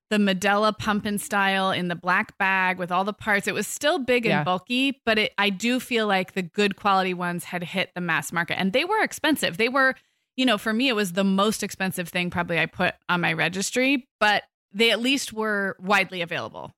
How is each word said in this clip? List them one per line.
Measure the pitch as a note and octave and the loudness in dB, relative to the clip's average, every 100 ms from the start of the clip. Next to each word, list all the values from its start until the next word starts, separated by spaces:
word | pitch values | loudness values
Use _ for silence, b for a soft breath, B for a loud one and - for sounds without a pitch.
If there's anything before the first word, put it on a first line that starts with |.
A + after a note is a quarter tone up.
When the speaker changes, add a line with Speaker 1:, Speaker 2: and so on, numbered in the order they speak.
| _ | _
Speaker 1:
the | G#3+ | 2
Medela | G3+ F#3+ G3 G3+ G#3+ G#3 | 2 2 2 2 2 0
pump | A3 G#3 G#3+ | -2 -2 -2
and | G#3 | -4
style | - G3+ G3 F#3+ F#3+ | -2 0 2 2 2
in | F3 F3+ | 0 -2
the | |
black | F3 F3+ F#3 A3 - | -4 0 0 -2 -2
bag | F#3+ F#3+ F#3 F3+ | 0 2 0 0
with | F3 | -2
all | F3+ | 0
the | G3 | -2
parts, | G#3 A3 G3+ G#3 | -4 -2 0 0
it | |
was | D#3 G#3 | -2 -4
still | - D4 E4+ | -2 0 0
big | B3+ B3 A3+ | 2 2 2
and | |
Speaker 2:
Yeah. | D3+ | 2
Speaker 1:
bulky, | D3+ F#3 - B3 C#4 - - | 2 -2 -2 0 0 -2 0
but | G#3+ | 2
it, | G#3 - | 0 0
I | G3+ | 0
do | F#3+ A#3 B3+ | 0 0 0
feel | - A#3 G#3+ | 0 0 2
like | F#3+ F#3 | 0 0
the | - | -6
good | F3 - G#3 - | -6 0 0 2
quality | G3+ F#3+ F#3 | 2 2 2
ones | F3 F3 F3 | -2 -4 -4
had | - F3+ | -6 -8
hit | F3 F#3+ - | -6 -4 -4
the | F3+ | -4
mass | F3 D#3 - | -2 -2 -2
market | E3+ E3+ - | -4 -4 -2
and | F#3+ | 0
they | G3+ | 0
were | F4 G#4+ | 0 0
expensive. | E4+ - D4+ C#4 F3+ E3+ | 0 0 0 0 0 0
They | A#3 | 0
were, | C4+ C4 B3+ b b b - | 2 2 0 b b b -2
you | C4 | 2
know, | G#3 | 2
for | A3+ | 0
me, | A3 C4+ | 0 2
it | G#3+ | 2
was | G3+ | 0
the | F3 | 0
most | G3 F#3+ G#3+ G3+ | 2 4 2 0
expensive | G3+ - F#3+ F#3 E3+ | -6 -4 -4 -4 -4
thing | F3+ F3 | -4 -2
probably | F3+ F3 E3 | -4 -2 -2
I | D#3+ | -2
put | - F3+ - - | 0 -2 -2 -4
on | F3 | -2
my | E3 | 0
registry, | D#3+ D#3 F#3 G3 B3+ B3+ C#4 - _ | 0 -2 -2 -4 0 2 0 -4 _
but | G#3 G3+ - _ _ | 2 2 -2 _ _
they | G3 A#3 | 0 2
at | A3 | 2
least | B3 C4+ - | 2 0 -2
were | A3 G#3+ G3+ G3 - | -4 -2 -2 -2 -4
widely | F3+ G3+ F#3+ F#3 | 0 2 0 -4
available. | E3+ D#3+ A2+ E2 - | -6 -4 -6 -10 -16